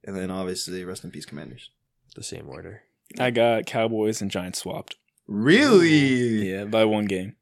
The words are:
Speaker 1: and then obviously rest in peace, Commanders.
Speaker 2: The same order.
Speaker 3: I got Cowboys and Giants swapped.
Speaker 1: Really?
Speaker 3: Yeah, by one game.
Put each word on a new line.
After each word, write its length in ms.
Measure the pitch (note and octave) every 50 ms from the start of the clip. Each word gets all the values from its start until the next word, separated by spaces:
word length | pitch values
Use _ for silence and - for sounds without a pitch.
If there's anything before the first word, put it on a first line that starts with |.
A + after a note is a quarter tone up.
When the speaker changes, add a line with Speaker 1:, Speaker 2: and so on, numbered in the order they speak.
| -
Speaker 1:
and 120 | G2 G2
then 160 | F#2+ F#2+ F#2
obviously 520 | F#2 F#2+ F#2 F2+ F#2 F2+ - - F2+ F#2 F2+
rest 200 | F2+ F#2 - -
in 80 | F2
peace, 140 | - D2 D2
Commanders. 440 | - - C#2+ D#2+ - - - - - _ _ _ _ _ _ _ _ -
Speaker 2:
The 80 | - -
same 240 | - - - D2 C#2+
order. 320 | C2 E2 F2 F2 - - _ _ _ _ _ _ - -
Speaker 3:
I 100 | B2+ B2
got 340 | A#2+ A#2 A#2 A#2+ A2+ A2 -
Cowboys 540 | - - A#2+ A2+ A2+ A2+ G#2+ G#2+ A2 A2 -
and 80 | G#2 G2
Giants 280 | - G2 F2+ F2+ F#2 -
swapped. 360 | - F2+ E2+ E2 - - - _ _ _ _ _ _
Speaker 1:
Really? 1200 | - G#2 G2+ A2 C#3 F3 A#3 D4 C#4 A3+ F#3 E3+ E3 D#3 D3+ C#3 C3+ C3 B2 B2 A#2 A2+ G#2+ G2+ F#2+
Speaker 3:
Yeah, 140 | F#2+ G2 G2+
by 200 | G#2 A2 A2 A2
one 200 | G#2+ G#2+ G#2+ G#2+
game. 300 | G2+ G2 F#2 F#2 G2+ - _